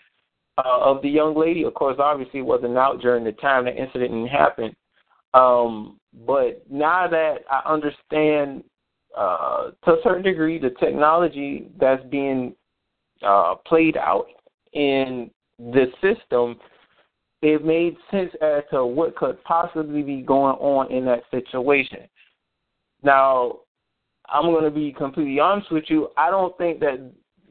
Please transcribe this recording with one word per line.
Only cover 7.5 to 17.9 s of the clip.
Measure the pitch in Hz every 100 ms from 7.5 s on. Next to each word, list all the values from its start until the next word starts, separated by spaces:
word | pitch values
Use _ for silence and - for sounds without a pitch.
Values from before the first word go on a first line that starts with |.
I | 135 151
understand, | 156 147 - - 151 151 147 139 135 - _ _ _ _ 123
uh, | 95 85 67 64 60 -
to | 170
a | 160
certain | 185 180
degree, | 190 165 160 165
the | 131 -
technology | 160 139 151 170 170 143 139 143 - -
that's | 131 131 127
being, | 139 139 131 123 - _ _ _ _ _ _
uh, | 101 98 87 95 -
played | 165 160 -
out | - 98 - - _ _ _
in | 147 143 135 131 127 117 _ _ -
this | 120 131 127 -
system, | 196 180 - 123 120 113 - _ _ _ _ _ _ _ 151
it | 151
made | 156 165 170